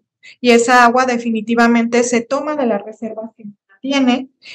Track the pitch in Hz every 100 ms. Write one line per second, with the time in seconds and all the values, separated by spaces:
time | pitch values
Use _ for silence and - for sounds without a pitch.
0 | _ _ - - 247 233 233 247 240 247
1 | 254 233 240 220 214 233 233 233 233 240
2 | 233 233 - 269 302 302 233 202 220 -
3 | 220 220 233 - 208 - _ _ 262 277
4 | 254 262 - _ -